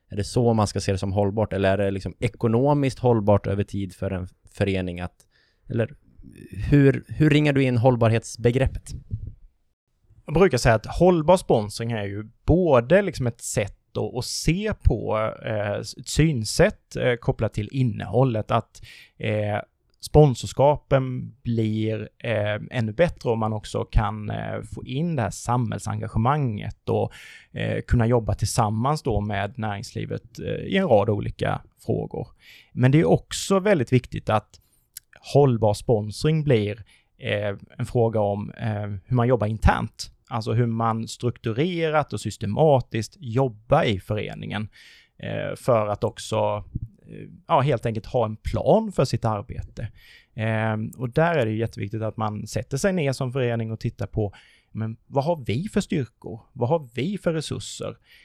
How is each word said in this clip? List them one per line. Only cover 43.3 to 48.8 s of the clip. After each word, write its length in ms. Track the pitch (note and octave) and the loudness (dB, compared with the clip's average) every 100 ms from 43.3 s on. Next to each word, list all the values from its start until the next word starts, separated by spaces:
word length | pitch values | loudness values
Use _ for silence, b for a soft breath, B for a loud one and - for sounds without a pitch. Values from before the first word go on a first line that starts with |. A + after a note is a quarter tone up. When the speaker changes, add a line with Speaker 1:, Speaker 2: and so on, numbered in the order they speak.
| A#2 C3 G#2 - D3 | 0 -2 -4 0 2
Speaker 2:
i 160 | C#3 F#2+ | 2 -2
föreningen, 720 | - G#2 G2+ G#2 G#2+ G2+ G#2+ b b b b _ | -2 -4 -6 -8 -8 -8 -10 b b b b _
eh, 380 | - G#2+ - - | -8 -6 -6 -4
för 320 | - A2+ G#2+ | 2 2 2
att 160 | G2+ | -2
också, 600 | G#2+ - - A2 G#2 G#2 - - A2+ _ G#2+ | -4 -4 -4 0 0 -2 -8 -10 -12 _ -18
eh, 220 | G#2+ G#2 - - | -18 -18 -12 0
ja, 140 | D#3+ | 2
helt 240 | C#3 A#2 A#2 | 2 0 -2
enkelt 200 | A2 - | -6 -2
ha 200 | B2+ A2 | -2 -2
en 100 | A2 | -4
plan 560 | - A2 - G3+ | -4 0 4 4